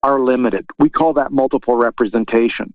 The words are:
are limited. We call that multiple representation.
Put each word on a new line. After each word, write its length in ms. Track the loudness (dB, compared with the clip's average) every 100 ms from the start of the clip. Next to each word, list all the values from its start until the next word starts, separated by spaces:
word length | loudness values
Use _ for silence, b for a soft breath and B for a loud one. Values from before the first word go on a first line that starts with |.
are 160 | 0 0
limited. 460 | 2 2 0 -2 -8 0
We 120 | 0
call 240 | 2 0
that 180 | 0 0
multiple 440 | 0 0 -2 0 0
representation. 960 | 0 0 -2 -2 0 0 0 -2 -10